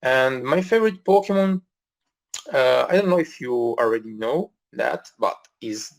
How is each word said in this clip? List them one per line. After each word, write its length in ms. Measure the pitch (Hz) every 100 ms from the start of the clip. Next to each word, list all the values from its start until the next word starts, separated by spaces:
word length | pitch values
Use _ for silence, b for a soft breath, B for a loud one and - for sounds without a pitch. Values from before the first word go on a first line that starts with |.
And 420 | 131 131 131 131
my 180 | 123 156
favorite 420 | 185 226 220 185
Pokemon, 580 | - 196 196 196 196 185 - _ _ _ _ _ _ - -
uh, 320 | 135 127 127 123
I 40 | 180
don't 120 | 196
know 100 | 180
if 200 | 165 -
you 360 | 127 123 117 117
already 320 | 120 113 110
know 380 | 107 113 147 202 _ _
that, 360 | - 120 143 - _
but 180 | 101 - _ _
is 320 | 117 107 -